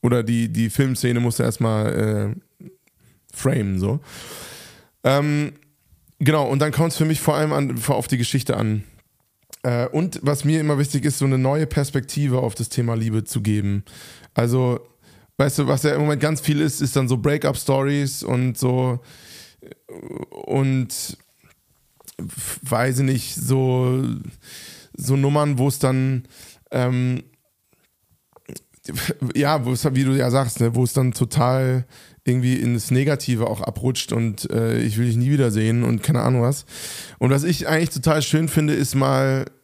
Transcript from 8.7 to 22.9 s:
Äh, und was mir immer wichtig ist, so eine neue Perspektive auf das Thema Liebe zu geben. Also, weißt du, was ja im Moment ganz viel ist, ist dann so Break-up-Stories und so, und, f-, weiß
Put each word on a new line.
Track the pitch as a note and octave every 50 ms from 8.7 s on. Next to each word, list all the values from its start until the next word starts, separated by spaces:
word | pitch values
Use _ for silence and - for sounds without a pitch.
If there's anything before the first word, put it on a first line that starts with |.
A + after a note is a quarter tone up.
| G#2+ G#2+ G2+ - - _ _ _ _ _ _ _ _ _ _ _ - - _
Äh, | B2+ A#2+ A#2+ A#2+ B2
und | - D3+ E3+ F#3 - - -
was | C#3 D3 C3+ -
mir | C#3 D#3 D#3+
immer | D3+ D3+ D3 C#3
wichtig | D3 C#3 - C#3+ B2
ist, | D3 C3+ -
so | C#3
eine | C3+ C3+ C3
neue | C3 C3 C#3 D#3 D#3
Perspektive | D3+ - D#3 C#3+ C3+ - C#3 A2+ - - C#3+ D3 C#3 B2 B2+
auf | C3 A#2 -
das | - A#2 -
Thema | - - A#2+ A#2 A2+
Liebe | A2+ A2+ A2+ G#2+ A2 G#2+
zu | - - A2+
geben. | G#2 G#2+ G#2 G#2 G2+ G2+ G2+ G2+ G#2 - - - - - - - - - _
Also, | - A#2 A#2+ A#2+ C3 B2+ B2 B2 A2 - - _ _ _ - - - - _ _ -
weißt | C#3 C#3+ C3+ -
du, | C#3+
was | B2+ C#3+ C3 -
ja | D3+ C#3+
im | C#3+ D3
Moment | D3+ D3+ C3+
ganz | B2+ D3+ D#3 C#3 -
viel | - D3+ D3
ist, | D#3 D3+ C3+ - C#3+
ist | C3 -
dann | C#3 C3 A#2+
so | B2+
Break-up-Stories | B2 G#2 D3 C#3+ C#3+ - D3 C3+ - - - C3+ C3+ C#3 C#3 C#3+ C#3+ C#3+ C3+ C#3+ - -
und | - B2 B2 B2+ B2+ A#2 -
so, | C3 B2+ B2+ B2+ B2+ B2+ B2 B2 - - - - - - - - - - - _ - - - _ _ _ - F2 - - - - - -
und, | - - - - - C3+ C3+ C3+ C3 C3 B2+ - - - - - - - _ _ _ _ _ _ _ _ _ _ _ _ _ _ _ _ - - - -
f-, | - - - - - - - - -
weiß | C3 A#2+ A2 A#2+ C3